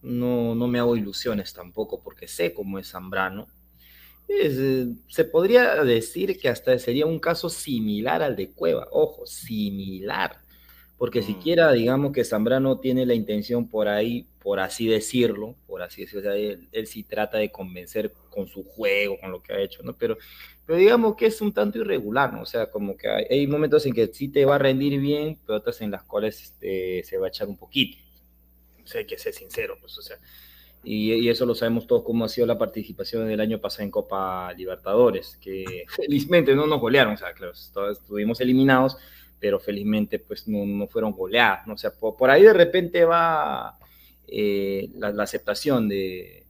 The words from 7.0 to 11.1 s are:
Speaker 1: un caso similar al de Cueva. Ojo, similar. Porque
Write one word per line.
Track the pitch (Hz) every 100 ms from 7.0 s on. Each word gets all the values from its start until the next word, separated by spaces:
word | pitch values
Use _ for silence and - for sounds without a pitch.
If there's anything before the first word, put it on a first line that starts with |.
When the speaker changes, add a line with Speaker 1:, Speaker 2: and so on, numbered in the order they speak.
| 151
Speaker 1:
un | 165
caso | - 165 -
similar | - - 123 107 104 117 160
al | 151 104
de | 95
Cueva. | - 82 71 -
Ojo, | - 151 - -
similar. | - - 110 104 98 98 92 98 - 95 - _ - _ - - _
Porque | 120